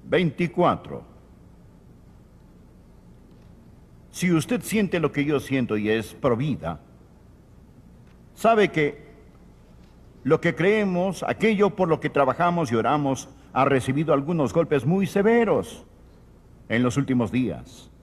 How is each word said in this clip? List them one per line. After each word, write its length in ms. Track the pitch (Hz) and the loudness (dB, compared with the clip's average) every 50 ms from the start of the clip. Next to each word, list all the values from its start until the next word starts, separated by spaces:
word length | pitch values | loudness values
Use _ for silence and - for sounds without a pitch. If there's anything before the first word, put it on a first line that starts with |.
| - | -6
veinticuatro. 1000 | - - 160 185 160 123 - 175 170 - 175 180 147 98 80 - - 71 - - - - - - - - - - - - - - - - - - - - - - - - - - - - - - - - - - - - - - - - - - - - - - - - - - - - - - - - - - - - - - - | 0 0 0 0 0 0 -2 -4 -4 0 2 2 2 2 0 -4 -12 -14 -14 -14 -18 -20 -20 -20 -20 -20 -20 -20 -20 -20 -20 -20 -20 -20 -20 -20 -20 -20 -20 -20 -20 -20 -20 -20 -20 -20 -20 -20 -20 -20 -20 -20 -20 -20 -20 -20 -20 -20 -20 -20 -20 -20 -20 -20 -20 -20 -20 -20 -20 -20 -20 -20 -20 -20 -20 -20 -20 -20 -20 -20 -20
Si 240 | - - - 180 170 | -10 -4 0 2 2
usted 300 | 160 139 - 247 214 - | 2 0 0 -4 -6 -4
siente 360 | - 185 220 208 180 - 175 | -2 -2 -2 0 0 -2 -2
lo 120 | 156 143 | -2 -2
que 120 | - 147 143 | -2 -2 -2
yo 160 | 147 151 135 | 0 -2 -2
siento 380 | - - 135 135 123 104 110 | -2 -2 -2 -2 -2 -2 -2
y 100 | 107 104 | -2 0
es 280 | 107 110 113 107 - - | 0 0 0 -2 -6 -14
pro 200 | - - 139 120 | -4 0 0 0
vida, 440 | 107 139 156 113 78 78 82 82 78 - - - - - - - - - - - - - - - - - - - - - - - - - - - - - - - | 0 -2 -4 -6 -6 -6 -10 -10 -10 -14 -20 -20 -20 -20 -20 -20 -20 -20 -20 -20 -20 -20 -20 -20 -20 -20 -20 -20 -20 -20 -20 -20 -20 -20 -20 -20 -20 -20 -20 -20
sabe 360 | - - 220 233 214 202 175 | 0 2 2 4 4 2 2
que 380 | - 160 151 147 - - - - - - - - - - - - - - - - - - - - - - - - - - - | 2 -2 -2 -2 -4 -8 -18 -20 -20 -20 -20 -20 -20 -20 -20 -20 -20 -20 -20 -20 -20 -20 -20 -20 -20 -20 -20 -20 -20 -8 0
lo 180 | 127 156 156 | 2 2 2
que 140 | - 170 165 | 2 -2 -2
creemos, 680 | - 165 190 214 220 208 196 180 175 180 196 170 - | 0 0 2 2 2 0 0 0 0 -2 -2 -4 -4
aquello 480 | - - - - - 220 220 190 208 196 | -4 -6 -2 0 0 0 2 4 2 2
por 180 | - - 185 | 2 0 0
lo 120 | 170 156 123 | 0 0 0
que 100 | - 143 | 0 -2
trabajamos 600 | - 143 139 131 123 - 170 175 175 175 160 120 | 0 2 2 2 2 2 2 2 2 0 -2 0
y 40 | 120 | 0
oramos, 540 | 113 110 117 143 151 143 139 131 127 - - - - - - - | 0 2 2 0 0 0 -2 -2 -4 -6 -16 -20 -20 -20 -6 0
ha 120 | 120 135 | 2 2
recibido 460 | 135 139 131 - 131 131 143 165 151 | 4 4 2 0 0 -2 -2 0 2
algunos 400 | 151 143 139 147 180 165 143 120 | 0 0 0 -2 -2 -2 -2 0
golpes 320 | - 165 170 160 151 139 123 | 0 0 0 2 0 0 2
muy 220 | 139 175 196 196 | 0 0 0 0
severos 800 | - - 202 196 220 233 240 233 202 165 120 90 - - - - - - - - - - - - - - - - - - - - - | 0 0 0 2 4 4 4 2 2 0 0 -2 -4 -12 -20 -20 -20 -20 -20 -20 -20 -20 -20 -20 -20 -20 -20 -20 -20 -20 -20 -6 -2
en 120 | 113 117 | 0 0
los 160 | 127 123 - | 0 2 0
últimos 340 | 143 139 131 131 123 117 98 | 0 -2 0 0 0 0 0
días. 600 | - 123 127 104 80 62 62 - - - - - - - | 0 -2 -2 -2 -4 -8 -12 -18 -20 -20 -20 -20 -20 -20